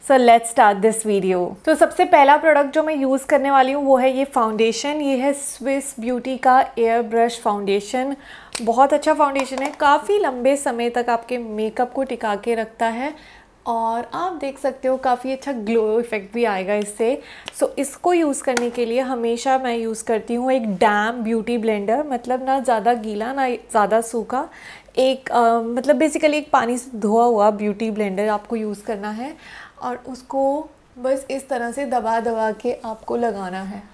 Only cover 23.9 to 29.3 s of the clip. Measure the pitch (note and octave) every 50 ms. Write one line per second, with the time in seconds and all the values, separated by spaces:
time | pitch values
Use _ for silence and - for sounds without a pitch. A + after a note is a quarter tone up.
23.9 | G#3+ A3+ A#3 A#3 - A#3 G#3 - B3 B3+ D4+ - - - - - - - _ -
24.9 | _ - C4 C4 C4 C4 - - - A#3+ A#3 A#3 A#3 A#3 A3+ A3+ A#3+ B3+ B3 C4
25.9 | D4 B3+ D#4 D4+ - D#4+ D#4+ D4+ D4 D4+ D4 - - C4 A#3+ A#3 B3 B3 - -
26.9 | B3+ G#3+ G#3 G#3 G#3+ A3+ A#3+ A#3+ A#3+ G#3 G3+ G#3+ G#3+ G3+ G#3 G#3 G3+ G3+ A3+ A3
27.9 | G#3 G3+ G#3+ G3+ F#3 F#3+ G#3 A3 G#3 G#3 G#3 - A#3 A3+ G#3+ G#3+ G3+ G3 - -
28.9 | A3 G3 G3+ G#3+ G#3+ A3 B3 D4